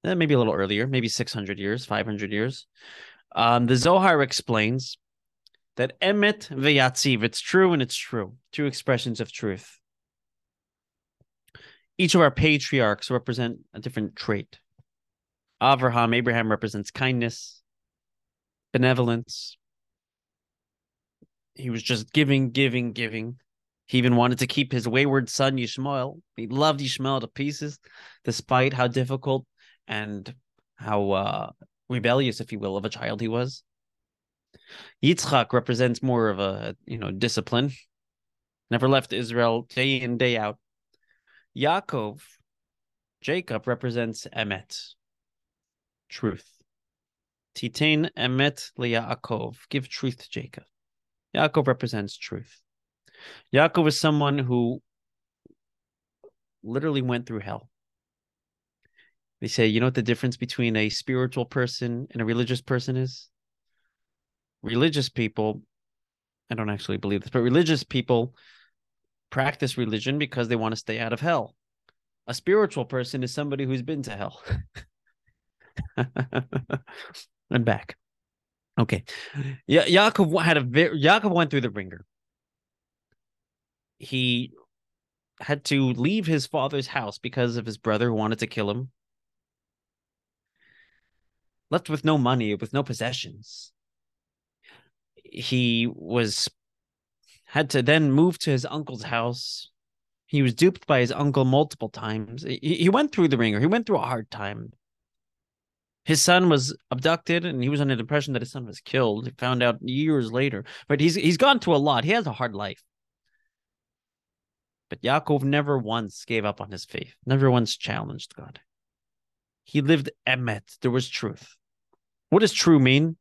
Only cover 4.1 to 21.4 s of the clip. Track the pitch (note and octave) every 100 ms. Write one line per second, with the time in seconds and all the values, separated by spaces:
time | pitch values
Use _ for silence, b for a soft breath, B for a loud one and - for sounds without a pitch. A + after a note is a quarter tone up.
4.1 | D#3 C3 - - A2+ G#2+ C3 B2+ - _
5.1 | _ _ _ _ _ _ - B2+ - F#3
6.1 | G#3 G3+ G#3 - C3+ C#3+ C#3+ B2+ B2+ C#3+
7.1 | A#2+ A#2 - - F#3 F#3+ D#3+ B2 - -
8.1 | A#2 G2 A#2+ _ - C#3+ C3 - B2+ B2+
9.1 | A2+ A2 - A2 F#2+ - _ _ _ _
10.1 | _ _ _ _ _ _ _ _ _ _
11.1 | _ _ _ _ B B B B - F3+
12.1 | F#3 D3+ C3 D#3 D3 - C#3 A2 G2+ -
13.1 | B2 - A#2+ A#2 - _ - A2+ - G#2
14.1 | - - G#2 - - _ _ _ _ _
15.1 | _ _ _ _ _ B2 C3+ B2+ A#2+ A#2
16.1 | A#2 A#2+ A#2 A2 G#2+ A2 G#2 G2 - C3
17.1 | B2 A#2 - - - _ _ _ _ _
18.1 | _ _ _ _ _ _ B2 B2+ B2+ A#2+
19.1 | A#2 A2+ - - - _ _ _ _ _
20.1 | _ _ _ _ _ _ _ _ _ _
21.1 | _ _ _